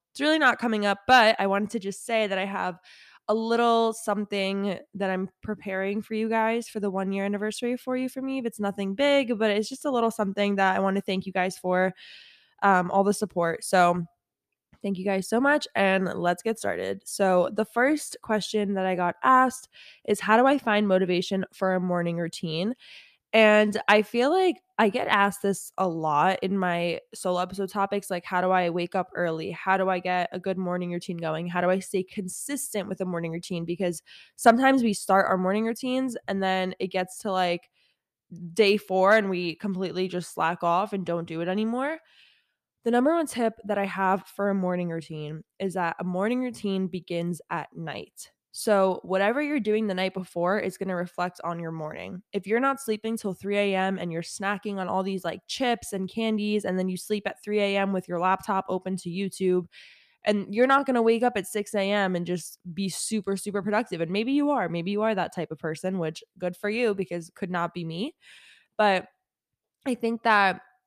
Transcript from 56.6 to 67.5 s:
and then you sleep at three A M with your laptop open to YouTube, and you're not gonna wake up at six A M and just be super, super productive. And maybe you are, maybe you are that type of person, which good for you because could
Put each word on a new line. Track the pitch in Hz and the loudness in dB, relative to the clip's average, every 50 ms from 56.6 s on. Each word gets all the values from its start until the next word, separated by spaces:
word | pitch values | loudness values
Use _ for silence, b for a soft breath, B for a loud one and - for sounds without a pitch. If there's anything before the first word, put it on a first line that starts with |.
| 196 | 0
and | 185 185 185 | 0 -2 0
then | 185 185 | 0 -2
you | 185 175 | -2 -4
sleep | - - 214 208 - 196 | -4 -4 -4 -4 -2 -6
at | - - - | -8 -8 -8
three | 202 208 208 | -2 0 0
A | 202 196 196 196 | 2 2 2 0
M | 196 196 196 | 0 0 0
with | 185 185 - | -2 -4 -4
your | 180 170 | -4 0
laptop | 175 185 190 190 - - 202 190 - - | 2 2 0 0 0 -2 -2 -2 -2 -2
open | 185 185 - 185 190 180 | -4 -4 -4 -4 -6 -6
to | - 175 | -6 -6
YouTube, | 170 190 202 190 - - 190 185 180 180 175 B B B B B B B B B B B _ | -6 -4 -4 -6 -4 -2 0 2 2 0 -2 B B B B B B B B B B B _
and | - 208 202 196 - 202 | 0 0 0 -2 -2 2
you're | 220 247 | 2 4
not | 262 269 277 277 269 | 4 4 4 4 2
gonna | 254 240 226 | 2 4 4
wake | 226 233 226 | 4 4 4
up | 240 247 233 | 2 2 0
at | 208 190 | 0 -4
six | - - 208 208 - - | -4 -4 -6 -6 -2 -2
A | 208 196 196 | -2 0 0
M | 202 208 196 185 185 | 2 0 2 0 0
and | 175 175 | -2 -2
just | 170 180 170 - - - - _ 180 165 | -2 -4 -4 -4 -10 -16 -16 _ -12 -8
be | 170 196 190 | -4 -4 -4
super, | - - - - 220 214 190 196 196 190 | -4 -6 -6 -4 -4 -4 -2 -2 -4 -4
super | - 208 185 202 | -4 -6 -6 -4
productive. | 170 208 202 220 240 - 180 160 | -2 0 0 0 0 -2 -2 -4
And | 170 165 | -2 -2
maybe | 185 202 226 254 | 0 -2 0 0
you | 277 294 285 285 | 0 2 2 2
are, | 294 247 190 170 | 2 0 0 -2
maybe | 170 175 165 190 | -2 -4 -2 -2
you | 208 202 214 | -2 0 0
are | 226 220 | 0 0
that | 185 170 - - | 0 -2 -4 -4
type | 185 160 - | -6 -6 -6
of | 156 - | -6 -8
person, | - 160 160 156 - 185 190 190 | -6 -6 -6 -4 -4 -4 -2 -2
which | 165 160 165 - - _ _ 180 | -2 -4 -4 -8 -14 _ _ -6
good | 180 180 180 - | -6 -6 -6 -4
for | - 202 | -4 -4
you | 214 233 247 220 202 | -2 0 0 0 0
because | 196 185 - 175 175 165 165 _ | -2 -4 -6 -6 -8 -8 -10 _
could | - 208 175 | -10 -8 -4